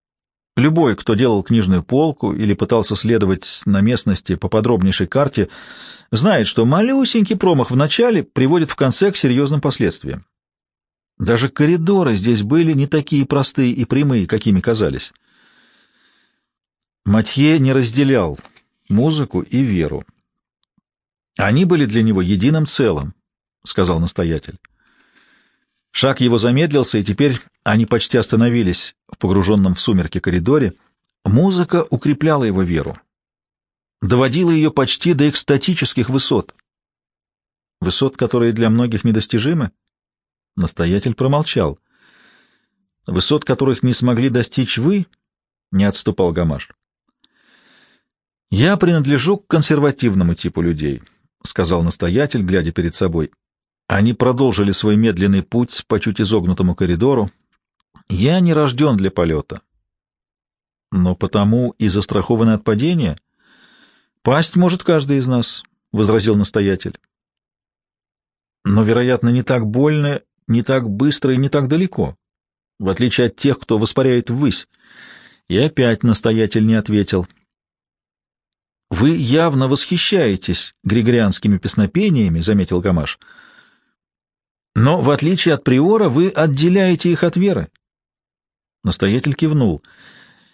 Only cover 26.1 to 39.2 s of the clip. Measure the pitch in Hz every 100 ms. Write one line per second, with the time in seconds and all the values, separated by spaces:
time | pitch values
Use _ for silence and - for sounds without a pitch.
26.1 | 139 123 117 117 127 165 143 123 110 101
27.1 | 98 143 123 - _ - 107 113 117 -
28.1 | 127 110 113 120 120 101 87 - - _
29.1 | - 95 98 90 107 95 90 - 98 80
30.1 | 90 98 87 87 147 120 - _ _ _
31.1 | _ - 107 185 185 175 175 160 123 147
32.1 | 143 156 151 120 95 92 82 69 69 _
33.1 | _ _ _ _ _ _ _ _ - 95
34.1 | 120 131 131 180 165 151 151 135 - 165
35.1 | 151 147 - - 139 - 180 - - 117
36.1 | 131 - 120 - - _ _ _ _ _
37.1 | _ _ _ _ _ _ - 87 - 135
38.1 | - 123 123 117 110 113 113 123 113 120
39.1 | 110